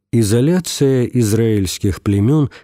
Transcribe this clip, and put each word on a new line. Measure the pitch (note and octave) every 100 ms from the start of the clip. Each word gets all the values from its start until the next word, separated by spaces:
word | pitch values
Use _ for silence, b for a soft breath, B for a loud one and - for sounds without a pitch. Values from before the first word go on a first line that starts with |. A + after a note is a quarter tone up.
| -
Изоляция | A#2+ G2+ A#2+ C#3+ F3+ E3+ - C#3 C3
израильских | A#2+ B2 G#2+ A2 A2+ G#2+ F#2 - G2+ F2
племен | G#2+ G2 A2 D#3 C#3+ B